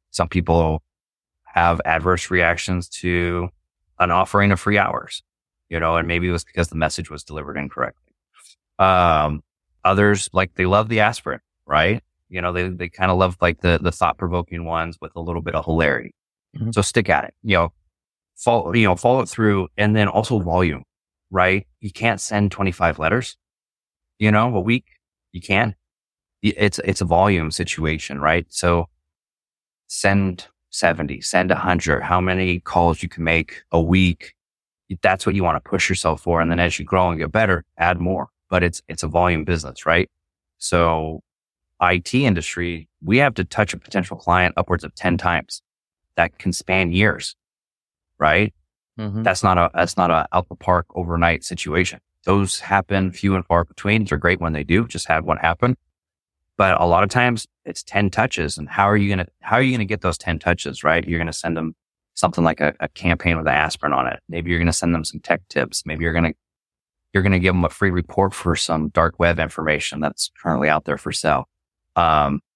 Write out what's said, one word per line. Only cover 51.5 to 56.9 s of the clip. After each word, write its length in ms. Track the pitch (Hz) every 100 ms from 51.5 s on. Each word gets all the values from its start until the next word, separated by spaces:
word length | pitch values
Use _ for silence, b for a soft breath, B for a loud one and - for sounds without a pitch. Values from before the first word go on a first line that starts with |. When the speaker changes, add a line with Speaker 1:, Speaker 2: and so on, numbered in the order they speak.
| 87 - 80 87 - _ _
Speaker 1:
Those 340 | - 98 95 -
happen 540 | - 98 - 98 95
few 240 | 87 101 95
and 100 | 87
far 180 | 85
between. 400 | 82 - 101 110
They're 140 | 101 73
great 220 | 87 90
when 120 | 85
they 120 | 76
do. 240 | 71 90 117
Just 180 | 82 -
had 180 | 80
one 120 | 80 82
happen. 400 | 82 85 123 131 _ _ _ _ _ _ _ -
But 240 | 95 85
a 60 |
lot 180 | 87